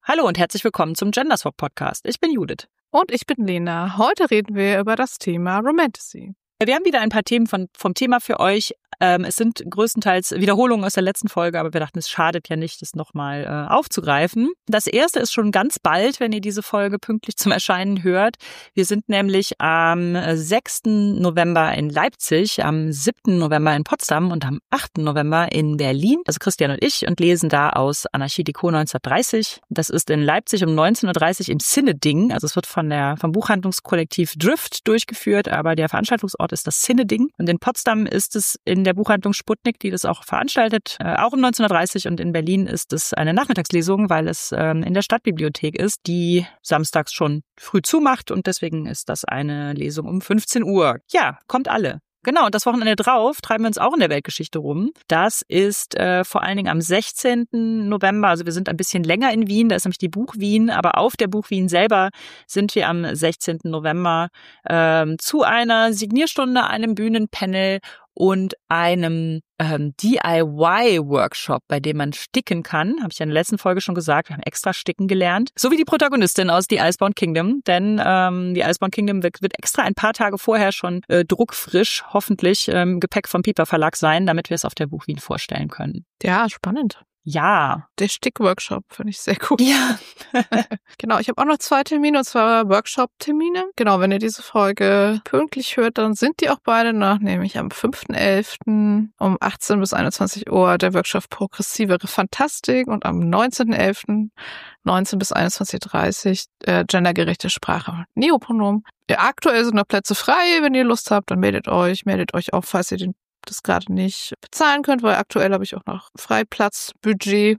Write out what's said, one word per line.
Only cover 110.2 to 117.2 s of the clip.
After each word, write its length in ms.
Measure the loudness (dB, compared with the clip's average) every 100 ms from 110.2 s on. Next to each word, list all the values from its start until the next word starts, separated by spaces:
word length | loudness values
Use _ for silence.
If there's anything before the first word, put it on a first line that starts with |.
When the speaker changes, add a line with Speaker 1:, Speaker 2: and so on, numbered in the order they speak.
| 2 2 4 4
Speaker 2:
Wenn 140 | 4 2
ihr 80 |
Lust 260 | 2 0 2
habt, 220 | 0 0
dann 80 | 0
meldet 280 | 2 0 0
euch. 380 | 0 2 0 -2
Meldet 280 | -2 -2 -4
euch 180 | -2
auch, 100 | -4
falls 280 | -2 -2 -2
ihr 60 | -4
den, 160 | -6 -8 _ _ -14
das 180 | -10
gerade 280 | -2 -2 0
nicht 440 | -2 -2 -4 -12 -14
bezahlen 440 | -14 0 2 2
könnt, 180 | 2 2
weil 140 | 2 0
aktuell 360 | 0 0 2
habe 120 | 0
ich 120 | -4 -10
auch 100 | -10
noch 220 | -12 -14 -20
Freiplatzbudget. 1400 | -4 -2 -2 -2 -2 -2 -12 -6 -2 -2